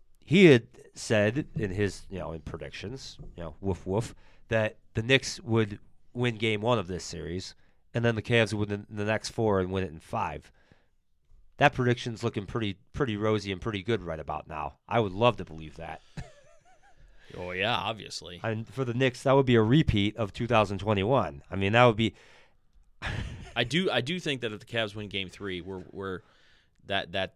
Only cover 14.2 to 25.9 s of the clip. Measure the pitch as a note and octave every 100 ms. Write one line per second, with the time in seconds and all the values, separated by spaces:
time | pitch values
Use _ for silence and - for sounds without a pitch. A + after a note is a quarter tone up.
14.2 | D2+ D2+ D2+ D#2 D2 - - A2+ G#2 F#2
15.2 | A#2+ A2 F2+ D#2+ D#2 D2 D#2+ D#2+ - -
16.2 | E5+ D5 C#5+ E5+ _ F5 _ - - -
17.2 | - - F2+ F2+ G2+ A#2+ G2 A2+ G2+ -
18.2 | D#2+ F2+ A2+ A2 A2+ - B2+ A#2 C3 A#2+
19.2 | C#3 C3+ C3 A#2 A2 C#3 D#3 A2 G2+ -
20.2 | G#2+ - A#2 A#2 G2+ G2 G2+ G#2 G2 C3+
21.2 | F2+ C#2+ - F#2+ G2 A2+ B2 G#2 A2 -
22.2 | - - - _ _ _ _ _ - -
23.2 | - - - - B2 D3+ F#3 B2 A#2+ F3+
24.2 | D#3+ C3+ A2+ G#2+ - A#2 A2 G#2 G#2 G2
25.2 | F#2 - G2+ F2+ E2+ F#2+ F2